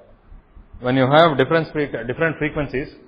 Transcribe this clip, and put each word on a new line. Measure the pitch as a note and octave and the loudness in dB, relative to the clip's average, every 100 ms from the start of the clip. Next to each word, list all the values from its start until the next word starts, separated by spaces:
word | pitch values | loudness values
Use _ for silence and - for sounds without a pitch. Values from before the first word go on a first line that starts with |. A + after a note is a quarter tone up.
| - _ _ - _ - - - | -20 _ _ -20 _ -20 -20 -10
when | B2 | -2
you | C3+ B2+ | 0 4
have | D3+ E3+ C3+ | 6 4 4
different | C3 E3 D#3+ | 2 0 -2
fre-, | D3+ C#3+ A#2+ A#2 | -4 -6 -6 -8
different | B2 E3 D3 | -4 -4 -2
frequencies, | D3+ D3+ C#3 B2+ D3 - | -6 -4 -6 -6 -8 -12